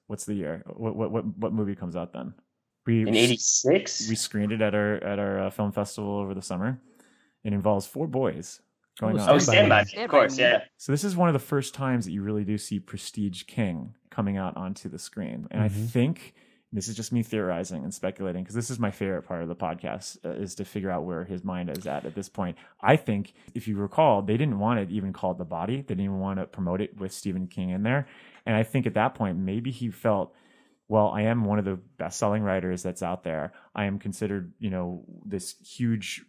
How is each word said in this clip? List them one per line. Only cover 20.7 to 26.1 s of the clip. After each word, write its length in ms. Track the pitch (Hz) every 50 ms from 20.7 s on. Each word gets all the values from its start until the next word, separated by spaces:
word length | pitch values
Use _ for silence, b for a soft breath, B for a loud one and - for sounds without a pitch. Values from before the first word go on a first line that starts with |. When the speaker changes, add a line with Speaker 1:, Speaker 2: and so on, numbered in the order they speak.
| - 104 95 95
Speaker 1:
out 140 | 90 85 76
where 200 | 90 87 80 90
his 200 | 95 95 90 92
mind 260 | 95 92 90 87 85
is 160 | 71 87 -
at, 180 | 73 69 73 -
at 100 | - 80
this 120 | 101 98 -
point. 300 | - - 95 87 82 b b b b b
I 140 | - 120 147
think, 360 | 156 - - 107 101 98 - b b b b -
if 140 | 123 - 110
you 80 | 104
recall, 440 | 98 101 95 - - 160 143 110 98
they 160 | 101 95 107
didn't 220 | 120 151 147 110 98
want 280 | 101 113 123 110 98
to 80 | 87 95
even 180 | 107 95 98
call 180 | 90 - - 92
it 80 | 90 90
The 60 | 90
Body. 320 | 80 87 82 87 101 127
They 180 | 135 139 - -
didn't 100 | 90 98
even 140 | 98